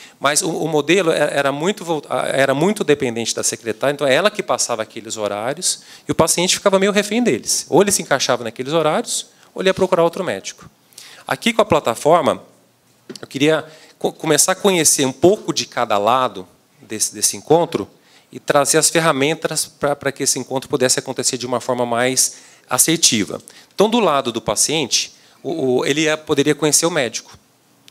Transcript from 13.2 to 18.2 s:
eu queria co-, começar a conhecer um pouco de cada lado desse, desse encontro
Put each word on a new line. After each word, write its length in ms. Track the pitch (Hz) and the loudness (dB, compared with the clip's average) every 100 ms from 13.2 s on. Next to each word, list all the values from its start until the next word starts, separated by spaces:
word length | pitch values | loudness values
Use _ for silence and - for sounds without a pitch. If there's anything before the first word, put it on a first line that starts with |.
eu 80 | - | -10
queria 360 | - 151 160 160 - - - | 0 2 2 -2 -16 -20 -6
co-, 120 | - | -6
começar 400 | - 160 147 - | -2 0 2 2
a 40 | 185 | 0
conhecer 500 | 202 180 147 - 131 | 2 2 2 2 0
um 60 | |
pouco 420 | 131 175 208 175 | 2 4 4 -2
de 120 | 151 120 | -6 -6
cada 300 | 127 113 101 | -4 0 2
lado 520 | 104 131 123 98 90 _ _ _ | 2 2 0 -4 -16 _ _ _
desse, 340 | 110 110 - | -10 -6 -6
desse 220 | 107 - 101 | -2 -4 -2
encontro 520 | - 165 160 110 95 _ _ - | 2 2 2 -4 -6 _ _ -20